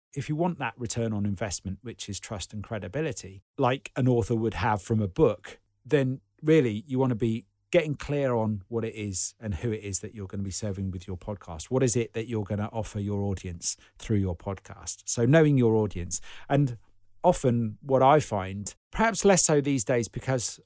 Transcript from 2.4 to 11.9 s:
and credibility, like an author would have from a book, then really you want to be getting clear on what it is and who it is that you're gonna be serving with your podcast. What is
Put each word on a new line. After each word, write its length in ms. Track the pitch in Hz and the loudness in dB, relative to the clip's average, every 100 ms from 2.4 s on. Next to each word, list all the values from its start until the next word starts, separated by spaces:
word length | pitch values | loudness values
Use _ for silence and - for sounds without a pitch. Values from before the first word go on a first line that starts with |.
| - | -10
and 120 | 107 | -10
credibility, 760 | 95 110 95 135 156 - 92 95 _ - | -8 -8 -6 -6 -6 -6 -12 -18 _ 0
like 340 | 127 131 - - | 2 0 -4 0
an 120 | 127 | 2
author 260 | 120 117 | 4 2
would 200 | 117 113 | 0 0
have 280 | 85 113 107 | 0 0 0
from 180 | - 110 | 0 0
a 80 | 101 | 0
book, 520 | 117 143 98 - - _ _ | 4 4 2 -8 -20 _ _
then 360 | - 147 131 131 _ _ | 0 0 2 -4 _ _
really 420 | 151 160 123 104 147 | 2 4 4 -2 -4
you 100 | 127 | 0
want 120 | 131 | 0
to 60 | 113 | 0
be 280 | 117 113 - _ _ | -2 -2 -8 _ _
getting 220 | 175 156 | 0 2
clear 400 | 135 - 147 139 | -4 -4 -2 0
on 280 | 120 110 107 - | 0 0 -4 -6
what 160 | 117 | -6
it 100 | 113 | -4
is 400 | 110 104 95 - - | -6 -6 -4 -6 -8
and 120 | 113 | -8
who 160 | 87 120 | -4 -4
it 120 | 107 | -6
is 160 | 101 101 | -6 -8
that 160 | 101 | -8
you're 140 | 110 95 | -12 -10
gonna 140 | 101 | -8
be 100 | 98 | -6
serving 380 | - 107 95 98 | -6 -6 -6 -6
with 160 | 90 90 | -8 -10
your 100 | 92 | -10
podcast. 480 | - 104 - 82 | -10 -12 -12 -12
What 180 | - 127 | -2 2
is 140 | 127 | 2